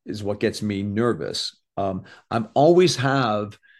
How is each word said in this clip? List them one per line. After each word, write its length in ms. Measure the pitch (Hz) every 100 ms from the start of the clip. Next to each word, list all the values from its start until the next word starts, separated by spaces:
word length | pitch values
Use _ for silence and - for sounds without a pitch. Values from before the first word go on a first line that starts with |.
| -
is 180 | 104
what 160 | 101 104
gets 220 | 110 -
me 200 | 107 98
nervous. 760 | 101 104 117 82 52 - - - _ -
Um, 280 | 98 92 - - -
I'm 180 | 113 110
always 420 | 127 156 175 175 127
have 600 | 131 139 117 107 107 - _